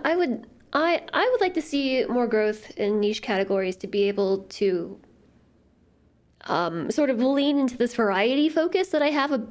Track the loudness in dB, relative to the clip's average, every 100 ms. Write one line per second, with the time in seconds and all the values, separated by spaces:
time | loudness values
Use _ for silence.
0 | 0 2 0 -2 -8 -20 -4 0 2 0
1 | -2 0 2 2 2 0 -4 -2 0 0
2 | 0 0 0 2 0 -2 -10 -4 0 2
3 | 0 -2 -2 -2 0 0 -2 -6 -4 0
4 | 2 2 0 0 -4 -2 0 0 -4 -12
5 | -20 _ _ _ _ _ _ _ _ _
6 | _ _ _ _ -4 -2 -2 -4 -4 0
7 | 0 2 0 2 2 2 0 0 -4 0
8 | 0 2 2 2 2 2 0 0 0 0
9 | 2 0 0 -2 -4